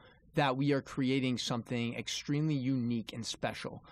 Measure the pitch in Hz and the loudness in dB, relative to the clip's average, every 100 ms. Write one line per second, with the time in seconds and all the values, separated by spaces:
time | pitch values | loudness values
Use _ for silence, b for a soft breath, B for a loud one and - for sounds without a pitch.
0 | B B - - 143 131 143 139 - - | B B -4 2 2 2 2 2 0 0
1 | 131 135 131 120 - 120 113 123 117 120 | 2 2 2 0 -2 -4 -2 -2 -2 -2
2 | 113 - - 147 156 147 127 135 120 120 | -6 -6 0 2 2 2 2 2 2 0
3 | 104 123 110 - 120 - - - B | -2 -6 -8 -4 -4 -4 -8 -10 B